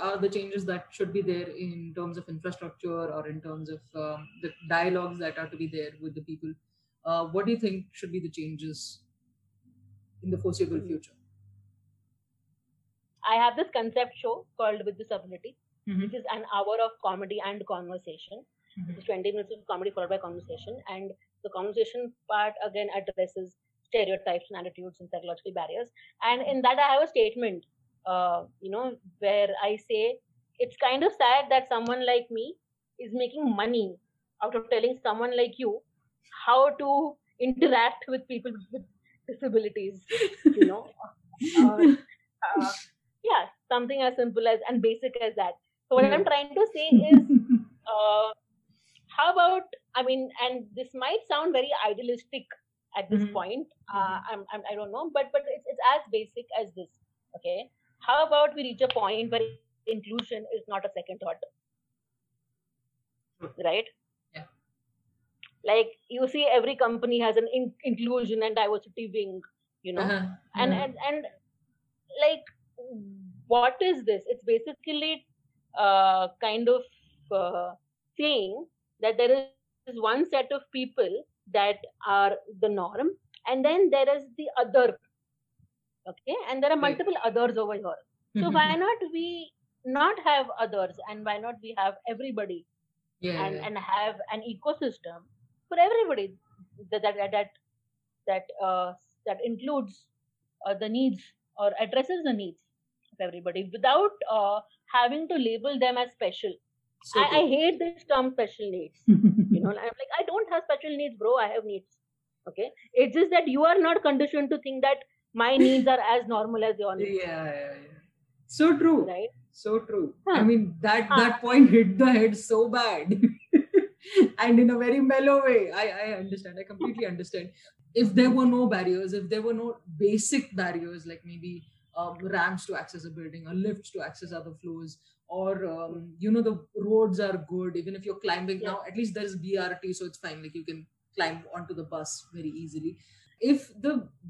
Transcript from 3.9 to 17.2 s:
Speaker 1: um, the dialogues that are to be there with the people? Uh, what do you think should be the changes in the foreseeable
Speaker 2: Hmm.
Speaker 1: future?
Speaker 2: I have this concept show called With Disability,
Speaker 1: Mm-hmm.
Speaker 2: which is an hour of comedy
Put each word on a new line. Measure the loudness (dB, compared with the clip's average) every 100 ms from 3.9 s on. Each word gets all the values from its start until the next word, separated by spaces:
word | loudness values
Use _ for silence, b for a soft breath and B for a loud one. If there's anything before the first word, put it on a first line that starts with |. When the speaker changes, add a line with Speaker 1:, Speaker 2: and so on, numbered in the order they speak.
Speaker 1:
um, | -10 -10 -10 -14 -14
the | -14 -12 -4
dialogues | 0 0 -2 -4 -8
that | -10 -8
are | -10
to | -10
be | -10
there | -8 -10 -12
with | -14
the | -14
people? | -14 -12 -12 -14 _ _ _ _
Uh, | -4 -4 -2
what | -2 -2
do |
you | -2
think | -2 -4 -10
should | -16 -10
be | -8
the | -8
changes | -10 -12 -10 -12 -12 -16 -20 _ _ _ _ _ _ _ _ _ -20 _ _
in | -8
the | -4
foreseeable | -4 -2 -4 -4
Speaker 2:
Hmm. | -6
Speaker 1:
future? | -10 -12 _ _ _ _ _ _ _ _ _ _ _ _ _ _ _ _ _ _ _ _ _ 0
Speaker 2:
I | 2
have | 2 2
this | -4
concept | -4 -2 -2 -2 -4
show | -6 -6 -8 -4
called | -2 -2
With | -6 -10
Disability, | -8 -10 -10 -18 -18 -20 _ _ -6
Speaker 1:
Mm-hmm. | -4
Speaker 2:
which | -4
is | -6 -8
an | -8 -4
hour | -4 -2 0
of | -2 -2
comedy | -6 -4